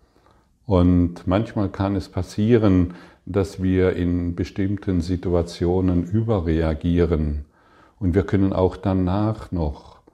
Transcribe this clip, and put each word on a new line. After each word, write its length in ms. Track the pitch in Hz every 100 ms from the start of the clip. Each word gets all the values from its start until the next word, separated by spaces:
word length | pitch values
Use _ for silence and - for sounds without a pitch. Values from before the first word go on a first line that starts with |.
| _ _ _ _ _ _ -
Und 640 | 92 90 90 87 87 -
manchmal 420 | 92 113 117 95
kann 260 | - 98 98
es 120 | -
passieren, 840 | - 90 - 107 117 107 92 87 - - _ -
dass 360 | 95 92 -
wir 340 | 95 92 92 92
in 400 | 87 87 87 87
bestimmten 680 | 92 - 98 101 - 92
Situationen 1000 | 82 90 95 87 85 - 87 92 92 90
überreagieren 1400 | 87 107 113 104 82 80 80 78 87 85 85 80 76 73 - _ _ _ _ -
und 160 | 92 90
wir 80 |
können 300 | - 101 98
auch 240 | 90 92 -
danach 760 | 98 95 90 98 107 110 -
noch 500 | 87 76 71 - - _